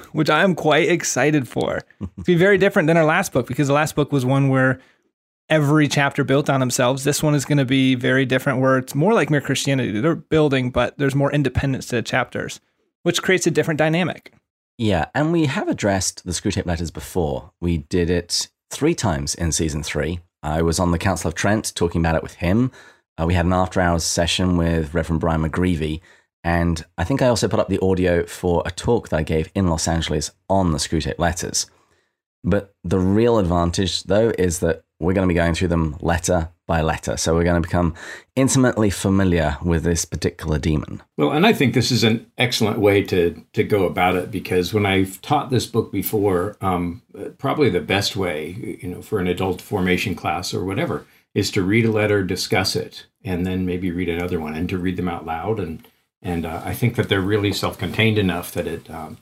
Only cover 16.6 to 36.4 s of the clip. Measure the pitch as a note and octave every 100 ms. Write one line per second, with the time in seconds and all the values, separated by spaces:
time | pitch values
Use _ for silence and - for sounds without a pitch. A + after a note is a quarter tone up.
16.6 | F2+ E2 E2+ - - F#2 D#2 B1+ - -
17.6 | F2 E2+ - F2+ E2+ F2 - - - _
18.6 | - - D3+ E3+ G#2+ D2 C#2+ - E2+ D2+
19.6 | E2 D2 D2+ D#2 D2 F2 - _ D2+ D#2
20.6 | E2 E2 F2 E2+ G2+ F2 F2+ - G2+ A2
21.6 | - - E2+ F2 E2 D#2+ - - F2 G#2+
22.6 | C3 - - _ _ - E2 F2+ E2+ F#2
23.6 | F#2 G2 F2+ E2+ - - E2+ - F#2 F2
24.6 | E2+ E2 D#2 D#2 D#2+ D#2+ E2 D#2+ D#2 D2+
25.6 | F2+ E2 D#2 D#2 - _ _ _ E2+ E2+
26.6 | E2+ E2 - - - C3+ C3 A2+ G#2+ G#2+
27.6 | - F#2+ F#2+ F#2 F2+ F2 E2 - F2+ E2+
28.6 | - - - A#2+ - D#2+ D#2+ D#2+ D#2 -
29.6 | F2+ D#2+ - E2 D#2 D#2 - - - G2
30.6 | F2+ D2 - E2 C#2+ - E2+ E2+ - -
31.6 | - _ _ _ _ _ _ _ - G2+
32.6 | - _ F2+ F#2+ F#2 G#2 A#2+ A2+ F2 F2
33.6 | E2+ E2+ F#2 - - G2 A#2 - F2+ E2+
34.6 | E2+ D#2 _ - E2 F#2+ F#2+ E2+ E2+ E2
35.6 | F2+ E2+ D#2+ C#2+ D#2+ E2+ - F2+